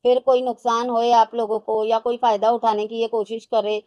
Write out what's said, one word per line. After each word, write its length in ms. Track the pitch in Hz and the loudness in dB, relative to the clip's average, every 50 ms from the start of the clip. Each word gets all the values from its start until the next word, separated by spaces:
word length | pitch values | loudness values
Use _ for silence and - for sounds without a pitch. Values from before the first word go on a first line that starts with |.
| _ | _
फिर 140 | 247 247 254 | 2 2 2
कोई 200 | - 269 254 254 | 2 2 2 2
नुकसान 480 | 254 254 240 _ _ 240 233 233 240 254 | 0 -4 -6 _ _ -2 -2 -2 -2 -2
होए 220 | 240 226 233 240 240 | -2 0 2 4 4
आप 220 | 233 220 220 - | 4 4 2 0
लोगों 240 | 233 226 208 220 214 | -6 -4 -2 -4 -4
को 220 | 214 - 220 220 214 | _ -4 -2 -2 0
या 140 | 220 226 220 | 0 -2 -2
कोई 180 | 226 247 240 | -2 -4 -4
फ़ायदा 340 | 240 - 233 214 202 208 220 | 0 0 0 2 2 2 0
उठाने 340 | 240 240 240 226 214 208 208 | 0 2 0 0 0 0 -4
की 140 | 220 233 226 | -6 -4 -4
ये 60 | 226 220 | -4 -2
कोशिश 360 | 233 220 202 202 226 226 - | -2 -4 -4 -4 -8 -12 -8
करे 340 | _ 240 220 202 208 214 208 _ | _ -2 -2 0 0 -4 -4 _